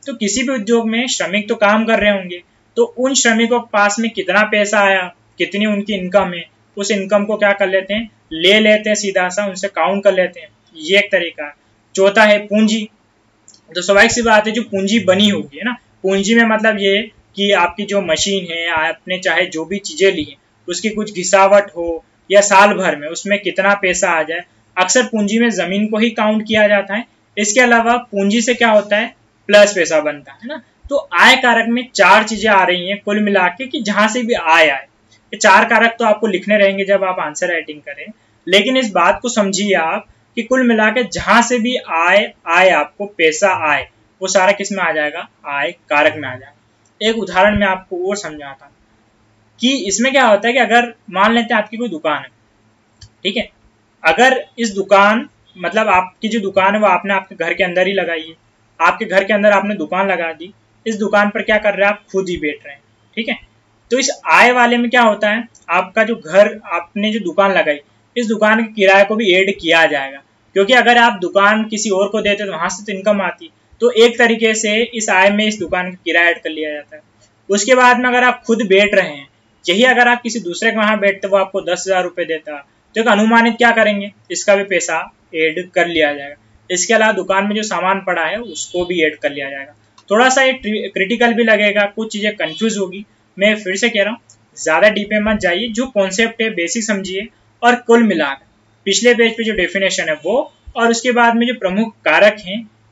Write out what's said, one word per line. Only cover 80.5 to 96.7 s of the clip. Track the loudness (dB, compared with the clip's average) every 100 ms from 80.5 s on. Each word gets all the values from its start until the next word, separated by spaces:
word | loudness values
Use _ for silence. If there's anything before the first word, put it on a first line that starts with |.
| -4 -2
के | 0
वहां | 0 0
बैठते, | 0 -2 0
वो | 0
आपको | 0 -4
दस | -4 -4 -2
हजार | -2
रुपए | -2 -6
देता, | -6 -8 -10 -16 -18 _ _
तो | -2
एक | 0
अनुमानित | 2 2 2 2 2
क्या | 2
करेंगे, | 4 2 0 -6 -14 -12
इसका | -4 0 0
भी |
पैसा | 2 -2 -2 -4 -6 _ _
ऐड | -2 -2 -2 -4
कर | -2 0
लिया | 0 -2
जाएगा। | -2 -12 -18 _ _ -8
इसके | -4 0
अलावा | 2 2
दुकान | 0 -2 -2 -2
में | -4
जो |
सामान | -4 -4 -2 -2
पड़ा | -2 -4
है, | -4 -6
उसको | -10 -12 -8 -6
भी | -4 -2
ऐड | -2 -2
कर | -8
लिया | -6 -10
जाएगा। | -12 -16 -20 _ _ -2
थोड़ा | 2 2
सा | 4
ये | 2
ट्रि-, | 0 -4 -6 -6
critical | -4 -4 0 0
भी | 2
लगेगा, | 2 2 2 0
कुछ | -2 -4 -10
चीजें | -6 -6
confuse | -6 -8 -4 -4 -4
होगी। | -6 -10 -18 _ _ -2
मैं | 0 0
फिर | -4 -4
से | -2
कह | -2
रहा | -4
हूँ, | -6 _ _ _ -8
ज्यादा | -2 2 2
deep | 2 -4
में | -2
मत | -2 -2
जाइए, | -2 -2 -4
जो | -6 -4
concept | -2 -2 -2 -2 -2
है | -6
basic | -4 -6